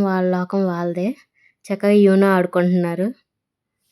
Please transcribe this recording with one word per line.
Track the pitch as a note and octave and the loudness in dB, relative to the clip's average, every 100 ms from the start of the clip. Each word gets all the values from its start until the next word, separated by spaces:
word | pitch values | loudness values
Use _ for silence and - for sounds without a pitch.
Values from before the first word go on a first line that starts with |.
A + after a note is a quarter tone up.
వాళ్ళ | G3 F#3 F#3 | 0 -2 -2
లోకం | F3+ F3+ G3 F#3+ | -2 -4 -4 -4
వాళ్ళదే. | F3 F3 E3+ G3 C#4+ _ _ _ _ - | -4 -6 -6 -6 -8 _ _ _ _ -12
చక్కగా | G3+ G3+ G#3 | -4 2 4
యూనో | G3+ F#3+ G3 | 4 4 4
ఆడుకుంటున్నారు. | F#3+ F3+ F3+ F3+ F3+ F3 E3+ G3+ - _ _ _ _ _ _ _ | 2 0 -2 0 0 -2 -4 -6 -8 _ _ _ _ _ _ _